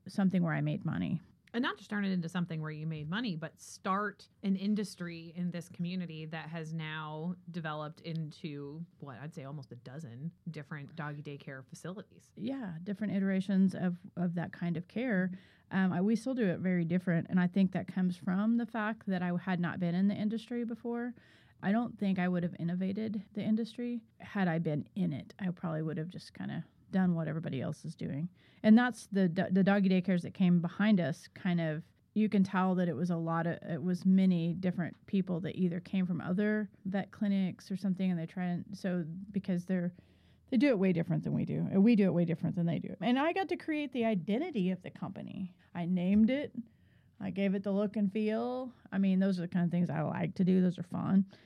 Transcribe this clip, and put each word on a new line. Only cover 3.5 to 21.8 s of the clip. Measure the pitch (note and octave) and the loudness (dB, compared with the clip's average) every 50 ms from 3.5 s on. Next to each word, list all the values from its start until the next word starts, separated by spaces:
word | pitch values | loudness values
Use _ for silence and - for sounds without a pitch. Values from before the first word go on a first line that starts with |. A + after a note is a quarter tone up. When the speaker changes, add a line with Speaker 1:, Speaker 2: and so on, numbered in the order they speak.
| - - | -12 -14
Speaker 2:
start | - - - - - G3+ F#3+ G3+ G#3 G3+ G3 - - - _ _ | -20 -20 -14 -6 -2 -2 0 0 -2 -4 -6 -10 -18 -20 _ _
an | - G3 F#3+ | -2 0 0
industry | F#3+ G3 G3+ G#3+ F#3+ G3+ F3+ - - F3 E3+ E3+ E3 E3 E3+ D#3+ | 0 0 0 0 0 -2 -4 -8 -8 -10 -8 -8 -10 -12 -12 -8
in | F3 F3 F3 | -6 -6 -4
this | E3+ F3 E3 - | -6 -8 -10 -10
community | - - F3 E3+ F#3 F#3 F3+ D#3+ D#3 D#3 D#3 | -8 -8 -6 -4 -4 -6 -6 -8 -8 -10 -10
that | D#3 E3 D#3+ D3+ D#3 | -8 -8 -8 -8 -8
has | E3 E3+ D#3+ D#3 | -8 -8 -8 -6
now | D#3+ E3 D#3 D#3 D#3 D#3 D#3 D3+ D#3 D#3 D#3+ F3+ F3+ - - F3 | -6 -6 -6 -6 -6 -8 -8 -8 -8 -6 -6 -6 -6 -8 -10 -10
developed | E3 F3 D#3+ D#3 D3+ D3+ D3+ D3+ D#3+ - | -8 -6 -6 -6 -6 -6 -8 -8 -10 -12
into, | - E3+ D#3+ D#3+ D#3+ D3+ - - - D#3+ C#3+ C#3+ C#3+ C#3+ D3 D#3+ E3+ - _ - | -10 -6 -6 -6 -6 -8 -10 -10 -10 -10 -8 -8 -10 -10 -10 -12 -14 -14 _ -16
what, | D#3 C#3 B2+ G2+ | -14 -14 -12 -12
I'd | C3+ D#3 - | -12 -12 -12
say | E3 C3 | -12 -12
almost | C3+ D3 D3 B2+ - | -10 -10 -12 -12 -14
a | B2 | -16
dozen | B2 - C3 B2+ D#3 D#3+ A#2+ A#2 B2+ D3 E3+ - _ - F3 | -16 -16 -14 -14 -12 -12 -12 -10 -10 -10 -10 -10 _ -12 -12
different | D#3 D#3 C#3+ - E3 D3 C#3 - - | -10 -10 -10 -10 -10 -10 -10 -12 -10
doggy | - D3 D3 D3 D3 | -8 -8 -8 -8 -10
daycare | C#3+ D3+ C#3+ C#3 - D3+ C#3 C3 C3 | -10 -12 -12 -12 -12 -14 -14 -14 -14
facilities. | - E3+ - - E3 F#3+ G#3 - _ F3+ F3 - _ _ | -16 -16 -14 -12 -12 -12 -12 -14 _ -20 -20 -20 _ _
Speaker 1:
Yeah, | - F#3 A#3+ C4+ C4+ A#3+ F#3 D#3+ D#3+ | -8 -8 -6 -6 -6 -8 -8 -10 -8
different | F3+ G#3 G3+ - G#3+ G3+ | -8 -8 -6 -4 -4 -2
iterations | F#3+ G3+ G3 G3 F#3+ F#3+ F#3+ G3+ G3 F#3+ G3 F#3 F3+ | 0 0 0 2 0 0 0 2 4 4 4 4 4
of, | - - F3+ F3 F3 - G3+ - | 0 -2 -2 -2 -4 -8 -10 -6
of | F3 F3 F3+ E3+ | -4 -2 -2 -2
that | F3 D#3+ F#3 | -4 -6 -6
kind | - - F3 E3+ E3+ | -6 -6 -4 -4 -4
of | D#3 F3 - | -4 -6 -6
care. | - G#3+ B3+ B3+ G#3 F#3 F#3 F3+ F#3 - - - _ _ _ - | -6 -4 -2 0 0 0 0 0 -4 -8 -14 -20 _ _ _ -4
Um, | - F#3+ F#3+ F#3 | 0 2 2 2
I, | D3 F3 | 2 2
we | F#3+ G#3 A#3 | 2 2 2
still | A3 - C4 C4+ | 2 0 -2 0
do | B3+ A3+ | 0 2
it | F#3 D#3 - | 0 0 0
very | D#3+ F#3 F3+ F3 E3+ | 0 2 2 2 2
different. | D#3+ F3 F#3 - - E3+ E3 - - | 2 0 0 2 2 2 2 2 2
And | - F#3 | 2 4
I | F3 | 4
think | F3 F3 G3 F#3+ F#3 | 4 4 4 4 4
that | - F3+ - | 2 -2 -6
comes | - - F#3+ F#3 F3+ F3+ | -4 -2 0 0 0 -2
from | - - G3 F3+ F#3+ G#3 A3+ A#3 | -2 -2 -2 0 2 2 2 2
the | A#3 A#3 | 2 0
fact | A#3 - A3+ G#3 G#3+ A3+ A3 - | -2 -4 -4 -2 -4 -4 -4 -4
that | G3+ F#3+ F3 | -2 -2 0
I | F3+ F3+ F3 F3 | 0 0 -2 -2
had | - F#3+ F#3 E3+ | 0 0 0 0
not | F3 E3+ - - | 0 -2 -2 0
been | F3+ E3+ E3+ | 0 0 2
in | F3+ G3 G3+ | 4 4 2
the | G3+ | 2
industry | - G#3 G#3+ A3+ A3+ A3+ - A#3+ A#3+ A#3+ | 0 0 -2 -2 -4 -6 -6 -4 -4 -4
before. | A3+ A#3+ A3+ - A#3 A#3 A#3 A#3+ B3 A#3 - - - - - - - _ - - | -4 -6 -6 -6 -6 -4 -4 -4 -6 -8 -12 -18 -20 -20 -20 -20 -20 _ -4 0
I | F#3+ | 2
don't | G#3 A3+ | 2 2